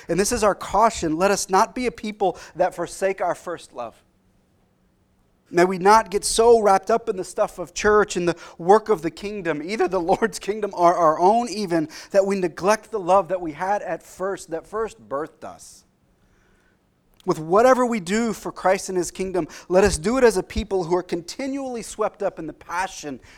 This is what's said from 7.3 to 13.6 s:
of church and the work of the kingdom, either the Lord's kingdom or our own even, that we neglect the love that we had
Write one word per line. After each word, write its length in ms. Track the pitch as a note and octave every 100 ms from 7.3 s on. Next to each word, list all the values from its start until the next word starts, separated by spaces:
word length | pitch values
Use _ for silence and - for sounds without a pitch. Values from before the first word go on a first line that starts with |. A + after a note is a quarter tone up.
| - G3 -
of 120 | E3+
church 440 | - G#3 G#3 G3 F#3
and 120 | F3
the 80 | D#3+ - -
work 300 | E3+ G#3+ G#3+
of 140 | G3
the 80 | D#3+
kingdom, 520 | - G3+ G#3 E3 D3
either 240 | E3 A3 F4+
the 140 | F#3
Lord's 400 | E3 F#3+ A3+ -
kingdom 320 | - G#3+ G3+
or 220 | F#3 F3 F3
our 200 | E3 D#3
own 300 | F3+ A#3 A#3+
even, 400 | G3 G3 E3 D#3 - -
that 160 | G3+ G3
we 120 | G3
neglect 500 | F3+ D3+ F3+ G#3+ -
the 100 | A3
love 280 | E3+ G3 D#3+
that 120 | F#3
we 120 | E3+
had 300 | D3